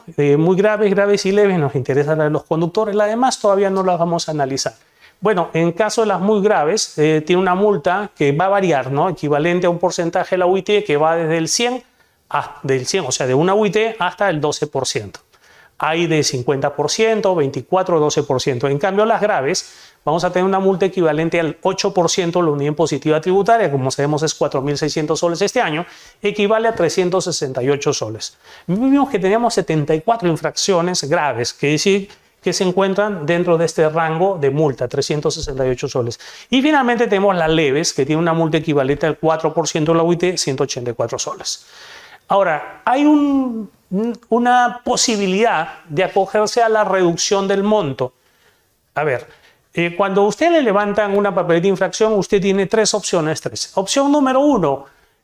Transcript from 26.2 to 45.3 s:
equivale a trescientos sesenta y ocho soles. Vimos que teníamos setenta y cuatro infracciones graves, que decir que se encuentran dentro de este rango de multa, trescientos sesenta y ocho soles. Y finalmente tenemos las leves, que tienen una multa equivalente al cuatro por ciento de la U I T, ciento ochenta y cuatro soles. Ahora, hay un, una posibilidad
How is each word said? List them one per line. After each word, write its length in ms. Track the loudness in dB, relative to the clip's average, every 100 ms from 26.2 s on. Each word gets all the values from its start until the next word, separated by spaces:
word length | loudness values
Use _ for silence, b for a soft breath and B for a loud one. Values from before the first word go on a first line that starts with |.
equivale 460 | -4 0 2 2 0
a 60 |
trescientos 500 | 0 0 0 0 0
sesenta 380 | -2 -4 -6 -2
y 80 | 0
ocho 220 | 0 0
soles. 440 | -2 -6 -8 -12 B B B -6
Vimos 420 | 0 2 2 2
que 120 | 0
teníamos 340 | 0 2 0
setenta 400 | 0 0 -2 0
y 60 | 0
cuatro 280 | 0 0 0
infracciones 800 | -2 -4 -4 0 0 0 -4 -2
graves, 460 | 0 0 -2 -6
que 140 | -2 -2
decir 420 | 0 2 0 -2 B B _
que 100 | -6
se 120 | -2
encuentran 600 | 0 0 0 0 -2 -2
dentro 320 | -2 0 2 2
de 80 |
este 240 | 2 0 0
rango 480 | 0 -2 0 0 0
de 100 | 0
multa, 380 | 2 0 -2 -4
trescientos 460 | -4 -2 -2 -2
sesenta 300 | -4 -6 -4
y 60 | -2
ocho 160 | -2 -4
soles. 320 | -4 -4 -8 B B B
Y 100 | 0
finalmente 460 | 2 2 2 0 0
tenemos 300 | 2 2 2
las 140 | 2
leves, 440 | 2 2 0 -2
que 100 | -2
tienen 160 | -2 0
una 120 | 0
multa 260 | 0 0 0
equivalente 480 | 0 0 0 0 -2
al 100 | 0
cuatro 380 | -2 0 0
por 140 | -2 -2
ciento 240 | -2 2
de 60 | 2
la 60 |
U 80 | 2
I 40 | 2
T, 220 | 0 -2
ciento 260 | -4 -2
ochenta 260 | -4 -4 -6
y 40 |
cuatro 260 | -6 -6 -6
soles. 460 | -8 -10 -10 -12 B B B B B B -2
Ahora, 520 | 0 2 -2 -6 -8
hay 220 | -2 2 4
un, 640 | 4 2 0 -2 -6 -12 _ _ -4 -4 -8 _
una 540 | 0 2 2 2 -2
posibilidad 960 | -4 -2 0 0 0